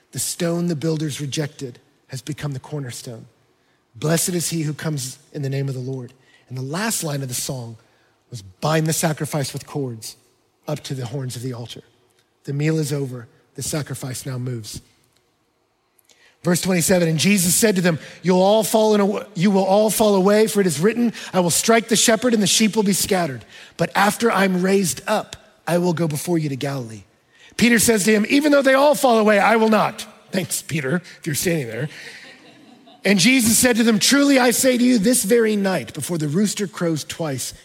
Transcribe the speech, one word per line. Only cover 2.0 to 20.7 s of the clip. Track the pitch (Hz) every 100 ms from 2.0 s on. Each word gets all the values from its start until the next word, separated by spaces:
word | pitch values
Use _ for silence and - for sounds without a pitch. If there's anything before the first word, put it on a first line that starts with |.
| _
has | 131
become | - 143 147
the | 131
cornerstone. | - 147 127 - - 113 127 _ _ _ _ _ _ 110
Blessed | 151 165 -
is | 175 151
he | 165
who | 151
comes | 143 160 147 127 - _
in | 156
the | 135
name | 135 139
of | 131
the |
Lord." | 127 131 120 _ _ _ -
And | 127
the |
last | 131 170 226 -
line | 160 143
of | 135
the | 123
song | - 131 117 113 _ _ _ _ _
was, | 120
"Bind | 98 - 151 160 156
the |
sacrifice | 147 170 147 147 156 131
with | 139 -
cords | 151 131 113 - - _ _ _ _ -
up | 147 -
to | 135
the | 120
horns | 139 127 120
of |
the | 127
altar." | 120 113 - - _ _ _ _ _ -
The |
meal | 143 151 160
is | 143
over. | 143 135 123 113 _ _
The | -
sacrifice | - 156 135 135 139 117 143
now | 127
moves. | 127 120 104 - - _ _ _ _ _ _ _ _ _ _ _ _ _ _ _
Verse | 170 180
twenty-seven, | 180 185 - 185 165
and | 156
Jesus | 170 208 175 -
said | 220 190
to |
them, | 180 156 - -
"You'll | 165 185
all | 190 220 208
fall | 220 214 208
in |
a, | 196 196 -
you | - 202
will | 190
all | 190 202 214
fall | - 214
away, | 196 190 208 220
for | 202
it |
is | 185